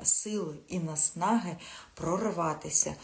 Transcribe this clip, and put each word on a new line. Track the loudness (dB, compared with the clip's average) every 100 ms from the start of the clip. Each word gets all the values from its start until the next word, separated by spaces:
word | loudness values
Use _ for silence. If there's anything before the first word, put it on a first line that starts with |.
сили | 6 6 4 -4 -6 -10 -10
і | -8
наснаги | -4 0 0 0 0 0 -2 -10 -14 -20 -20
прориватися, | -10 -6 -4 -4 -4 -4 -6 -2 0 0 -4